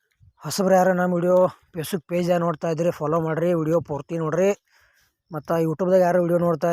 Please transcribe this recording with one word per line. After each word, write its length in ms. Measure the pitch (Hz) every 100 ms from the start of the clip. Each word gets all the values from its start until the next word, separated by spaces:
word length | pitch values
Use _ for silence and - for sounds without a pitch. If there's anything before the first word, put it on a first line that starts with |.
| _ _ _ _ 151
ಹೊಸಬ್ರು 280 | 170 190 185
ಯಾರು 120 | 185 180
ನಮ್ಮ 180 | 180 175
ವಿಡಿಯೋ 200 | 180 180 180 - _ 175
Facebook 280 | 147 175 -
ಪೇಜ್ 180 | 175 175 175
ನೋಡ್ತಾ 240 | 170 156 170
ಇದ್ರಿ, 160 | 156 170 -
ಫಾಲೋ 200 | 147 165 160
ಮಾಡಿರಿ, 240 | 160 175 170
ವಿಡಿಯೋ 180 | 156 165 139
ಪೂರ್ತಿ 280 | 143 - 165
ನೋಡ್ರಿ. 260 | 156 156 196 202 _ _ _ _ _ _ _ 156
ಮತ್ತು 180 | - 165
YouTube-ದಾಗ 380 | 160 156 180 185 175
ಯಾರು 120 | 180 170
ವಿಡಿಯೋ 140 | 170
ನೋಡ್ತಾ 260 | 175 160 175